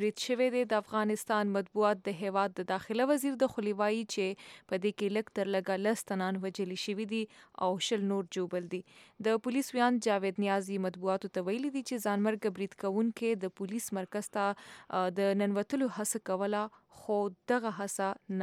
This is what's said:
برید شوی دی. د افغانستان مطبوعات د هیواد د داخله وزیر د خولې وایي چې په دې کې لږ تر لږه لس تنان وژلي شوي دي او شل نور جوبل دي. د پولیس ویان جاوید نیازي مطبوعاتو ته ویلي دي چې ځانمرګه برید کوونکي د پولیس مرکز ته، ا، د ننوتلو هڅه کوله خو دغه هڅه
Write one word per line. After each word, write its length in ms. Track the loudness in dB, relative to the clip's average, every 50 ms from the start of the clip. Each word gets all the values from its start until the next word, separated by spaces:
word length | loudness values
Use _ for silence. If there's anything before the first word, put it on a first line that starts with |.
برید 240 | 0 -2 -2 -2 -2
شوی 240 | 0 2 2 2 2 4
دی. 100 | 2 2
د 180 | 2 2 0 0
افغانستان 680 | 0 0 0 2 2 0 0 0 0 0 2 2 2 2 0
مطبوعات 440 | -2 -2 0 2 4 4 2 2 -2 -6
د 100 | -4 -4
هیواد 340 | -4 0 0 0 0 0 -2 -4
د 100 | -4 -2
داخله 340 | -2 -4 -2 -2 0 2 2 4
وزیر 260 | 4 2 2 0 2 2 2
د 80 | 2
خولې 260 | 2 0 -2 0 0 2
وایي 200 | 2 2 2 0
چې 240 | -2 -4 -2 -2 -2 -2 -2 -6 -12 -20 -20 -20 -6 -4
په 80 | -2 0
دې 100 | 0 -2 0 0
کې 80 | -2 0 0
لږ 100 | -2 -2 -2 -4 -2
تر 140 | -2 0 0
لږه 320 | 0 0 0 0 0 2
لس 180 | 0 0 0 -2 -2
تنان 320 | -2 0 0 0 0 -2
وژلي 380 | -4 -4 -4 -4 -4 -4 -4 -4 -4
شوي 220 | -4 -4 -4 -4 -2 -2
دي 80 | -2 -2 -4 -8 -16 -20 -16 -6 -2 0 0
او 20 | 0 0 0 0
شل 160 | 0 2 2 2
نور 180 | 0 0 -2 -2 -2 -4
جوبل 300 | -2 -2 -2 -4 -4 -4 -6
دي. 80 | -8 -8 -10 -18 -20 -20 -18 _ -2
د 200 | 2 2 2 2 2
پولیس 260 | 2 0 0 0 0 2 4
ویان 240 | 4 4 4 4 4 4
جاوید 360 | 4 4 2 0 0 0 2 2
نیازي 340 | 2 2 0 0 -2 -2 -2 -2
مطبوعاتو 440 | -2 -2 0 0 0 0 -2 -4 -4 -2
ته 100 | -2 0
ویلي 200 | 0 0 -2 -2 -2 -4
دي 80 | -4
چې 180 | -4 -4 -2 0 0
ځانمرګه 500 | 0 2 2 0 0 0 -2 -4 -2 -2
برید 200 | -4 -6 -6 -4 -4
کوونکي 500 | -2 0 2 2 0 0 0 0 0 0 0 -2
د 100 | -6 -6 -6
پولیس 280 | -6 -6 -4 -6 -4 -4 -4 -4
مرکز 320 | -4 -4 -6 -6 -6 -4 -2
ته، 160 | 0 0 0
ا، 560 | -2 -4 -8 -18 -20 -20 -10 -4 -2 0 0 0 2 2
د 200 | 2 4 4 4
ننوتلو 480 | 2 2 2 0 0 0 0 0 0 0 0
هڅه 320 | -2 -4 -4 -4 -4 -4 -2
کوله 400 | -2 0 0 0 0 0 -2 -4 -8 -14 _ _ -20 -10
خو 240 | -4 0 0 2 0 0 -4 -4 _ 0 0
دغه 220 | 2 2 -2 -2 -4
هڅه 580 | -4 -4 -2 -2 -2 -2 -2 -4 _ -6 -4 -2